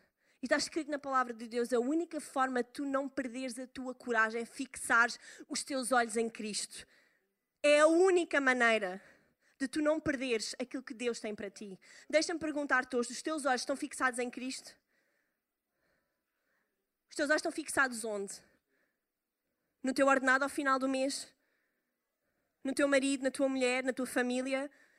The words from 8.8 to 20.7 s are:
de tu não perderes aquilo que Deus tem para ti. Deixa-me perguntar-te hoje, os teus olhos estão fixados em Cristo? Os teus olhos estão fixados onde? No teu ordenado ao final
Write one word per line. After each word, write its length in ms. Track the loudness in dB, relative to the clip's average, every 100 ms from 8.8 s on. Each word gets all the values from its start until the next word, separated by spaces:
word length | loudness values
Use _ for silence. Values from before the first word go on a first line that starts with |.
| 0 -8 -14 _ _ _ _ _
de 100 | -6
tu 120 | 0
não 160 | 2 2
perderes 560 | 0 -2 -2 -2 -4 -8
aquilo 240 | -8 -8
que 100 | -10
Deus 280 | -6 -4 -4
tem 120 | -8
para 160 | -8 -12
ti. 300 | -12 -14 -14 -18 -20 2
Deixa-me 280 | 2 2 -4
perguntar-te 600 | -4 -4 0 0 2 -2
hoje, 160 | -2
os 80 | -6
teus 240 | -4 -2 0
olhos 160 | -2
estão 160 | -2 -6
fixados 420 | -6 -2 -2 -2
em 100 | -6
Cristo? 460 | -6 -10 -10 -14 -20 _ _ _ _ _ _ _ _ _ _ _ _ _ _ _ _ _ _ _ _ _ _ _
Os 60 | -4
teus 140 | 0
olhos 100 | 2
estão 120 | 0
fixados 520 | -6 -4 0 0 -2
onde? 300 | -6 -6 -6 -12 _ _ _ _ _ _ _ _ _ _ _ _ _ _
No 120 | -4
teu 140 | 4 4
ordenado 360 | 6 4 2
ao 60 | 2
final 280 | -2 0